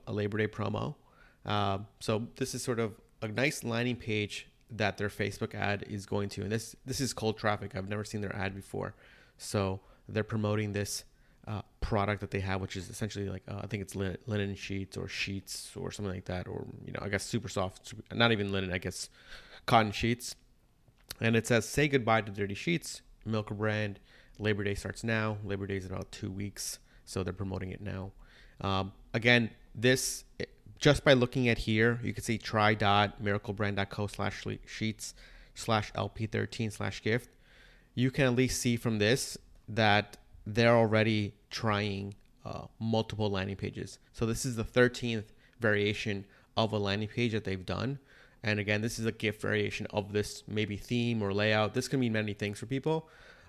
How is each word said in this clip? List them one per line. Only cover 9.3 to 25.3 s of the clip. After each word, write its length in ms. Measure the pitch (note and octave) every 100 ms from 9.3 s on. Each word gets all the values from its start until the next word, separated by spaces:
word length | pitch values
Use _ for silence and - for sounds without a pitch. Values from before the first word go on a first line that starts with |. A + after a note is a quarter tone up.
| -
So 420 | - A2 F#2+ G2 - - -
they're 140 | G2+
promoting 500 | G#2 A2 G#2 G#2+ G#2
this, 320 | G2+ G2+ - - _ _ _ -
uh, 140 | G#2 - _
product 400 | - A2 G2+ G#2
that 100 | G2
they 80 | G2+
have, 220 | F#2+ F#2+
which 160 | F#2 G2
is 140 | F#2
essentially 380 | - G#2+ G2+ G2
like, 140 | F#2 -
uh, 100 | G2+
I 40 | G2+
think 140 | G#2
it's 160 | F#2+ F#2+
lin-, 220 | F#2+ F2+ -
linen 280 | G#2 G2+
sheets 420 | F#2+ - G2 G2 F#2+
or 120 | F#2
sheets 640 | - - G2 - - -
or 160 | G2 F#2
something 240 | - G2+
like 120 | F#2+ -
that. 200 | F#2 F#2
Or, 200 | - - -
you 80 | -
know, 80 | -
I 60 | G2+
guess 160 | G2
super 240 | - A#2 G2+
soft, 400 | - F#2+ - -
super, 140 | G#2 -
not 160 | G#2+ A#2
even 220 | G#2+ G2+
linen, 180 | G2 F#2
I 80 | F#2
guess 300 | F2+ - - - - - - -
cotton 260 | - A#2+ G#2+
sheets. 460 | G2+ A2+ A#2+ - - - _ _ _ _ _ - -
And 140 | A2+
it 120 | A2+ A2
says, 200 | A#2+ -
"Say 220 | - D3
goodbye 320 | C#3 A2+ A2+
to 100 | G#2+
dirty 240 | G2+ G2+
sheets, 460 | G2+ - E3+ - - - -
Milker 300 | - A2 G#2
brand. 440 | G2+ G#2+ G#2+ G#2 G2 - - - -
Labor 240 | G#2+ G#2
Day 120 | G2+
starts 280 | G2+ G2 -
now." 360 | A#2 A2 A2